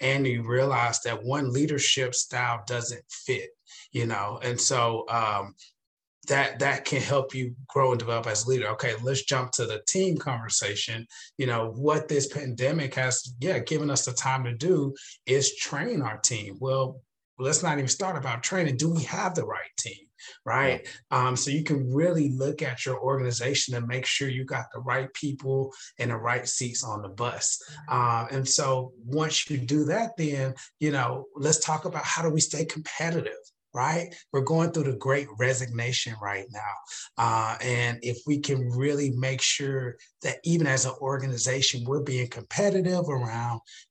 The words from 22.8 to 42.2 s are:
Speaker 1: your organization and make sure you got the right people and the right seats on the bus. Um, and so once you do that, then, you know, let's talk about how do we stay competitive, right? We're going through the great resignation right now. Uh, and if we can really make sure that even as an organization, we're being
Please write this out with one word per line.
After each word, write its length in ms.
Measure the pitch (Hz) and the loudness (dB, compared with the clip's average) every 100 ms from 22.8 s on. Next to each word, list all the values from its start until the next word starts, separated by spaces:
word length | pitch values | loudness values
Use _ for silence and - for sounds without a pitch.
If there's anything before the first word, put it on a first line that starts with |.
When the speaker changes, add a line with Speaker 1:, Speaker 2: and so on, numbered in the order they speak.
| 139 | -4
Speaker 1:
your 160 | 113 | -2
organization 720 | 127 135 127 117 123 143 - 120 | 0 2 0 0 0 0 0 -2
and 100 | 117 | -2
make 200 | 127 - | -2 0
sure 240 | - 139 | 0 0
you 160 | 127 131 | -2 -4
got 220 | 131 - | -6 -6
the 60 | 120 | -6
right 340 | 123 131 131 | -2 0 -2
people 600 | - 147 135 135 135 135 - - - | -4 -4 -2 0 0 0 -6 -12 -4
and 100 | 117 | -2
the 60 | 113 | 0
right 320 | 117 120 - | 0 0 0
seats 380 | - 123 120 117 | -2 -2 -4 -4
on 160 | 104 | -6
the 80 | 98 | -6
bus. 520 | 101 120 - - - - - - | -4 -4 -2 -2 -2 -8 -12 -2
Um, 400 | 123 120 117 117 | 2 4 2 0
and 160 | 135 131 | -2 2
so 460 | - 139 131 127 - | 2 2 0 -2 -10
once 460 | 117 147 156 156 - | -2 0 2 0 0
you 80 | 143 | -2
do 260 | 120 147 143 | 2 2 4
that, 260 | 202 226 - | 2 0 -2
then, 380 | 151 139 135 131 - - | -2 0 -2 -4 -12 -2
you 120 | 151 | 0
know, 340 | 139 123 131 - 147 | 2 0 -2 -8 0
let's 240 | 147 - | 4 4
talk 240 | - 156 | 4 0
about 220 | 170 160 - | -2 -4 -2
how 160 | - | 0
do 80 | 165 | 2
we 100 | 156 | 2
stay 240 | - 151 | 2 0
competitive, 680 | 160 156 156 - 165 165 107 - - _ _ - | -4 -4 -8 -4 0 0 -2 -8 -16 _ _ 0
right? 380 | 135 170 170 - - | 2 0 -2 -10 -4
We're 100 | 135 | 0
going 300 | 131 160 170 | 4 4 4
through 120 | 165 | 2
the 140 | 139 117 | 0 0
great 280 | 135 139 143 107 | 2 0 0 0
resignation 760 | 127 123 123 117 120 123 123 107 | 2 2 -2 -2 0 -2 -2 -6
right 240 | 101 98 95 | -4 -4 -6
now. 100 | 107 104 98 - - - - | -10 -8 -10 -12 -14 -8 0
Uh, 400 | 117 113 110 113 | 4 4 2 0
and 380 | 127 120 120 120 | 0 2 0 -2
if 160 | 123 120 151 | -4 -4 0
we 100 | 143 | 0
can 320 | 143 131 120 | 2 0 0
really 400 | 123 143 143 139 120 | 0 2 2 0 0
make 240 | 131 131 | 0 0
sure 560 | - - 139 135 123 - - - | 0 0 -2 -2 -4 -10 -18 -8
that 160 | 143 - | -6 -2
even 240 | 165 170 147 | 2 4 4
as 180 | 131 131 | 2 0
an 80 | - | -2
organization, 800 | 135 139 135 120 131 135 131 127 | -2 -2 -2 -2 0 2 0 0
we're 200 | 120 147 | -2 -2
being 240 | 135 127 | 0 -2